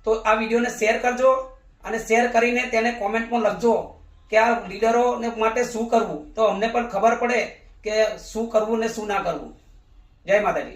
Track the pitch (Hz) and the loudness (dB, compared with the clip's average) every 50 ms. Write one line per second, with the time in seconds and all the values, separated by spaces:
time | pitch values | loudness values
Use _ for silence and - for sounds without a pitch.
0 | _ 220 220 220 - 214 220 226 226 220 226 233 240 220 - - 214 220 226 - | _ 0 -2 0 2 0 2 2 2 0 0 0 0 -2 -2 0 0 0 0 2
1 | - 247 247 240 262 262 262 262 - - - - _ - _ _ - 196 214 220 | 0 -2 0 4 4 4 4 2 -2 -10 -16 -20 _ -20 _ _ -10 -6 -6 -6
2 | - - 220 233 247 233 233 226 233 240 240 247 247 - 226 226 226 240 233 - | 0 2 2 2 2 2 2 2 2 2 0 -2 -2 0 0 0 0 0 -2 -2
3 | 202 202 220 226 233 - 240 240 214 202 190 175 226 233 220 - - - - - | -4 -2 -2 -2 -4 -2 -2 0 0 0 -2 0 2 2 2 2 -2 -8 -16 -20
4 | - - - - - - 214 220 226 240 226 202 - 185 196 214 220 226 233 240 | -20 -20 -20 -20 -10 0 2 4 4 4 2 -2 -4 -10 -4 0 0 2 4 4
5 | 247 247 240 226 226 233 233 220 220 226 220 247 240 - - 220 233 - 240 226 | 2 2 0 -2 -4 -6 -2 0 0 0 2 0 -2 -2 -2 -6 -2 2 2 2
6 | - - 151 - - - - 220 220 202 190 190 220 233 233 240 - - 190 196 | 2 0 -6 -10 -10 -10 -2 2 2 2 2 0 -2 0 0 -2 -4 -2 -2 2
7 | 208 233 233 240 254 240 247 226 - - - - - - - - - 214 214 220 | 2 2 2 2 0 0 0 -2 -2 -4 -10 -20 -20 -20 -20 -10 -8 -2 2 2
8 | 220 214 - - - - - 220 226 226 - 214 214 220 233 220 226 226 - 220 | 2 0 0 -8 -14 -8 -6 -6 -6 0 0 0 2 2 -2 -2 -2 -4 -4 -6
9 | 208 208 202 190 180 175 - - - - - - _ - - - _ _ _ - | -6 -4 -4 -2 -2 -4 -6 -6 -10 -14 -18 -20 _ -20 -20 -20 _ _ _ -20
10 | - _ _ _ _ 170 196 208 202 180 160 147 127 120 123 | -20 _ _ _ _ 2 2 2 2 0 -2 -4 -6 -8 -14